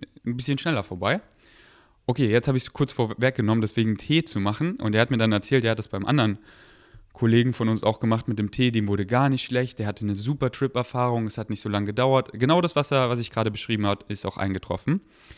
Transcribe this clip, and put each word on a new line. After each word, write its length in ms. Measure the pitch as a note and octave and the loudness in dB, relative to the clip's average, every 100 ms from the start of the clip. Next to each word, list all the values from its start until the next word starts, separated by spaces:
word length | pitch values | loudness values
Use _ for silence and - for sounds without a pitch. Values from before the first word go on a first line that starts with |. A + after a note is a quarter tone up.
| - - | -12 -10
ein 120 | - B2 | -8 -6
bisschen 180 | B2+ C#3 | -4 -2
schneller 260 | E3+ C#3 | -2 -2
vorbei. 380 | G2 F2+ F#2+ F3 - _ _ - - _ _ _ | -4 -4 -2 -2 -4 _ _ -20 -20 _ _ _
Okay, 240 | - B2 A#2+ | -4 0 2
jetzt 200 | A2+ B2+ | 4 2
habe 100 | B2+ | 0
ich's 140 | - | -2
kurz 180 | - C#3 | -2 -2
vorweggenommen, 680 | - A2+ A2 B2+ C3 G#2+ A2+ | 0 -4 0 0 2 2 2
deswegen 340 | G#2+ - A2 G#2+ | 2 0 0 0
Tee 280 | - D#3 | 0 0
zu 160 | D#3+ G#2 | 2 0
machen. 360 | G2 G#2 E3 G#3 | -2 0 -4 -2
Und 180 | G#2+ | -2
er 60 | G#2+ | 0
hat 120 | A#2+ | 2
mir 60 | B2 | 2
dann 120 | A2 | 2
erzählt, 340 | G#2 - C3+ | 2 2 0
er 80 | A2+ | 2
hat 60 | A2 | -2
das 80 | G#2+ | -4
beim 180 | G2 | -6
anderen 340 | G2 C#3+ G#2+ G2+ - - - - _ - - | 0 2 2 0 -8 -20 -20 -20 _ -20 -20
Kollegen 400 | - A#2 A#2 A#2+ | -2 4 4 4
von 160 | A#2+ A2 | 2 0
uns 160 | A2 | 0
auch 160 | G#2+ A2 | 0 0
gemacht 260 | A2+ A2 - | 0 0 -2
mit 140 | G#2+ | -4
dem 100 | G#2 | -4
Tee. 220 | - B2 | 0 0
Dem 160 | A2+ G#2 | 2 0
wurde 180 | G2+ F#2+ | 0 0
gar 220 | A#2+ C#3 | 2 2
nicht 160 | C3 | 0
schlecht. 340 | - B2 B2+ - | -2 -2 -4 -4
Der 80 | G#2 | -6
hatte 180 | G2+ | -4
eine 120 | G#2 G2+ | -4 -4
super 340 | A2 C#3+ B2+ | -4 -2 -4
Trip-Erfahrung. 760 | - C3+ B2 B2 B2+ B2 A#2 A2 | -2 -2 -2 -4 -2 0 0 -2
Es 120 | - | -6
hat 120 | G#2+ | -6
nicht 100 | G#2+ | -6
so 80 | G#2+ | -2
lange 180 | G#2 G2+ | -2 -2
gedauert. 440 | G#2 C3 C3 B2+ | 0 4 2 0
Genau 260 | G#2+ B2+ E3+ | 0 2 4
das, 140 | F3 - | 2 0
was 140 | C#3+ | 0
er, 160 | C#3 B2 | 2 2
was 120 | A#2+ | 0
ich 100 | A2+ | -2
gerade 200 | - A2 | -2 -2
beschrieben 360 | G#2 - A2 G2+ | -2 -2 0 0
hat, 180 | G2+ | 0
ist 220 | - G#2 F#2+ | -4 -6 -6
auch 100 | - | -4
eingetroffen. 640 | G2 F#2 - F2+ - F#3 - _ - | -4 -4 -4 -4 -2 -2 -4 _ -20